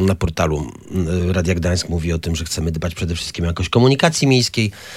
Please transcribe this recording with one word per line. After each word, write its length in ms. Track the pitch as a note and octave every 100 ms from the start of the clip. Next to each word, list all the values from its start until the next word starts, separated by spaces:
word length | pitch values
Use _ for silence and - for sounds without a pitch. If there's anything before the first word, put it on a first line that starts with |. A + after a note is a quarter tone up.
| F#2+
na 100 | E2+
portalu, 560 | F2 D#2+ E2 D2+ C#2+ - -
mm, 400 | F#2 E2 F2+ F2
Radia 240 | F#2+ E2+ F2
Gdańsk 340 | E2+ F2+ -
mówi 240 | E2 D#2+
o 60 | E2
tym, 160 | E2+ E2
że 100 | E2
chcemy 260 | - D#2+
dbać 240 | D#2+ F2 E2+
przede 200 | F2+ E2+
wszystkim 300 | - - E2+
o 20 |
jakość 220 | E2+ -
komunikacji 580 | A2+ B2+ C3+ E3+ D#3+ C#3
miejskiej. 440 | B2+ A#2+ - G#2+ - -